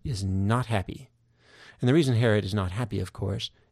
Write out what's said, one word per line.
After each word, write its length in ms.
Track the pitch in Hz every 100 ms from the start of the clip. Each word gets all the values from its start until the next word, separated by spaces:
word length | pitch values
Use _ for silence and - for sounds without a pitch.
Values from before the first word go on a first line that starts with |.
is 200 | 156 101
not 440 | 98 95 98 123 117
happy. 420 | 107 - - - _ _ _ _ - - _
And 80 | 123
the 60 | 151
reason 200 | 135 113
Herod 300 | 120 104 98
is 80 |
not 180 | 101 90
happy, 280 | 95 113 98
of 120 | 92
course, 380 | - 98 101 - _ _